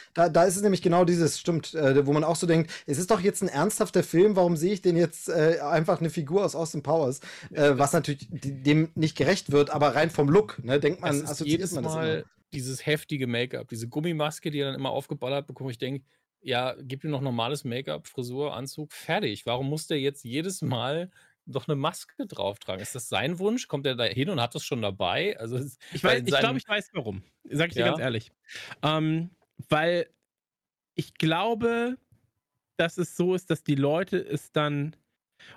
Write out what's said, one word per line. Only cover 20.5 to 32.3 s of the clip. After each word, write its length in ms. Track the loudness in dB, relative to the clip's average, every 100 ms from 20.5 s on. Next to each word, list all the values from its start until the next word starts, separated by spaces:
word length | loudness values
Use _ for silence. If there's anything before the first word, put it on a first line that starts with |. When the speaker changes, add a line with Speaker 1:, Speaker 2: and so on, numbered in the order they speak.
| -4
Speaker 2:
Mal 480 | -4 -4 -4 -4 -8 _ _ _ -10
doch 200 | -8 -4
eine 100 | -2
Maske 500 | -2 -4 -10 -12 -10
drauf 320 | -6 -6 -6
tragen?" 240 | -8 -8
Ist 120 | -8
das 140 | -10 -6
sein 300 | -2 -2 -2
Wunsch? 300 | -2 -2 -4
Kommt 180 | -4 -2
er 100 | 0
da 80 |
hin 260 | -2 0 -2
und 100 | -2
hat 140 | -2
das 100 | -4
schon 180 | -6 -4
dabei? 560 | -4 -2 -2 0 -2 -4
Also, 180 | -6 -8
es 220 | -8 -12 -12
Speaker 3:
Ich 140 | 0
Speaker 2:
weil 0 |
Speaker 3:
weiß, 180 | 2 4
ich 120 | 4 2
Speaker 2:
sein 20 |
Speaker 3:
glaub, 180 | 2 0
ich 100 | -2
weiß 240 | -4 -4
warum. 280 | -8 -6 -8 -12 _
Sag 240 | -6 -2 -2
ich 60 | 0
dir 80 |
Speaker 2:
Ja. 0 |
Speaker 3:
ganz 140 | 0 0
ehrlich. 320 | -2 -4 -8 _ -20 -16 -16 -4
Ähm, 480 | -2 0 0 -2 -4 _ _ -14 -2
weil 400 | 0 2 0 -2 _ _ _ _ _ _ _ _
ich 200 | -10 -10
glaube, 840 | -2 0 2 0 0 0 0 -2 -6 _ _ _